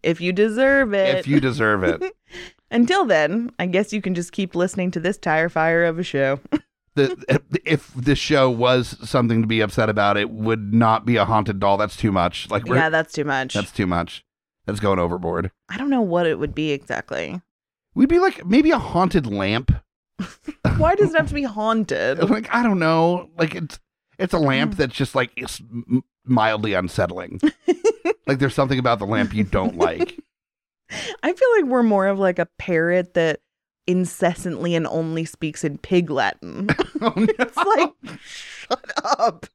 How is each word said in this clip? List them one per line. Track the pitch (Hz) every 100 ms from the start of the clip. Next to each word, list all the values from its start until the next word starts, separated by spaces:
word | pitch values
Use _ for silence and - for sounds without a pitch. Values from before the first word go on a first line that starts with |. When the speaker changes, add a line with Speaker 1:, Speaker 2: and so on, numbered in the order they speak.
Speaker 1:
If | - 165
you | 175
deserve | 185 220 220 269 277 247
it. | 202 190 -
Speaker 2:
If | 131
you | 151
deserve | 131 117 110 104
it. | 90 82 370 -
Speaker 1:
<laughs> | _ - - _ _
Until | 233 240 381
then, | 285 165 151 214 233 -
I | 180
guess | 180 208
you | 214
can | 190 175
just | 175
keep | - 190 175
listening | 185 - 180
to | 175
this | 175 208
tire | 175 156 165
fire | 165 160 165
of | 170 165
a |
show. | 175 139 135 139
<laughs> | - 302 _ _ _ 143
Speaker 2:
The, | 135 - - 143 _ - 156
if | 151 -
this | 127 123 135
show | - 147 131
was | 117 123 127 120 - 110
something | 139 120 113
to | 110
be | 113
upset | 107 - 110
about, | 104 101 104
it | 101
would | 110 110 110 101
not | 113 113 110
be | 107 117
a | 98
haunted | 110 104 98
doll. | 101 101
That's | 104
too | - 107
much. | 95 87 - -
Like, | 107
we're | 113 127
Speaker 1:
Yeah, | 160
that's | 160 160
too | -
much. | 147 135 131
Speaker 2:
That's | 104 101
too | - 95
much. | 87 82 - _ _ _ _
That's | - 104
going | 104 92
overboard. | 87 90 85 85 92 _ _
Speaker 1:
I | 196
don't | 277
know | 262
what | 202 170 170
it | 151
would | 147
be | - 156
exactly. | 143 - - - 73 80 180 _ _ _ _ _
Speaker 2:
We'd | - 269
be, | 339
like, | 381 - 180
maybe | 240 311
a | 277
haunted | - 175 185 185 120
lamp. | 101 95 113 127 - _ _ _ -
<laughs> | 180 - - - - -
Speaker 1:
Why | 311
does | 381 403
it | 320
have | 311
to |
be | 285
haunted? | 269 208 220 226 208 - 107 156 175
Speaker 2:
Like, | 220 233
I | 233
don't | 240 190
know. | 160 165 165 175 170 170
Like, | 165
it's, | 175 160 - _ _ _ -
it's | 185
a | 180
lamp | 143 135 147
Speaker 1:
Mm. | -
Speaker 2:
that's | 135 -
just, | 139
like, | 135 123 -
it's | 127 -
m-, | 107 117 - 127 - _
mildly | 131 123 110 107 107
unsettling. | 92 92 - 87 90 90 - 302
Speaker 1:
<laughs> | - - 349 427 453 339 427 -
Speaker 2:
Like, | 135
there's | 135
something | - 135 131
about | 123 117
the | 98
lamp | 110 107
you | 107
don't | 98 101 95 85
like. | 82 82 - - _ _ _ _ _
<laughs> | _ _ - - 392
Speaker 1:
I | 294
feel | 359 508 453
like | 277
we're | 247
more | 226 202 190
of, | 196
like, | 190 180
a | 170 -
parrot | - 165 165 180 180
that | 175 165 151 _ _ _ _ -
incessantly | 180 180 - 175 175 185 160 175
and | 165 160
only | 165 165 165
speaks | 160 - 160 -
in | 156 143
pig | - 180 165
Latin. | 135 98 - 85 - 202
<laughs> | - - 311
Speaker 2:
Oh, | 226
no. | - 226 440
Speaker 1:
It's | 247 -
like, | 392 415 349 _ 214 156
shut | - - - - - 247 - -
up. | 226 269 226 165 -